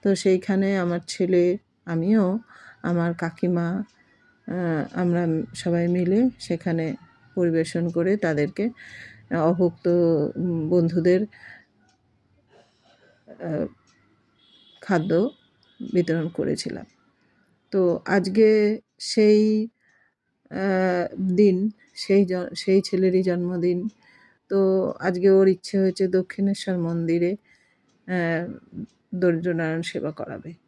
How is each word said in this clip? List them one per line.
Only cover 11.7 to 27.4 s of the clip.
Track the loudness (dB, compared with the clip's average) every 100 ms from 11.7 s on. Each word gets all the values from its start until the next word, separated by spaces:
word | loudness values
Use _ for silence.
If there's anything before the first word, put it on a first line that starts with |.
| _ _ _ _ _ _ _ _ _ _ _ _ _ _ _ _
আহ, | -12 -8 -6 -6 _ _ _ _ _ _ _ _ _ _ _
খাদ্য | -2 -2 2 0 0 -6 _ _ _ _ -4
বিতরণ | -2 0 -2 -4
করেছিলাম। | -4 -4 -4 -6 -10 -14 _ _ _ _ _ _ _ _
তো | 0 0 0 0
আজকে | 0 0 4 4 6 2 -2 _ _
সেই, | -4 2 6 6 4 0 -2 _ _ _ _ _ _ _ _
আহ, | -4 0 2 2 0 -4 -4 -2
দিন, | 4 6 6 0 -6 _
সেই | -18 2 2
জ-, | 4 0 -4 -8
সেই | 2 2
ছেলেরই | 2 0 2 2
জন্মদিন। | 0 0 -2 -2 0 0 -4 _ _ _ _ _ _
তো | 2 2 2 0 -2
আজকে | -2 2 4
ওর | 6 6
ইচ্ছে | 2 -2 0
হয়েছে | 0 0 0
দক্ষিণেশ্বর | 0 -2 -2 -2 -2 -4 -2
মন্দিরে, | -2 -2 -2 0 0 -4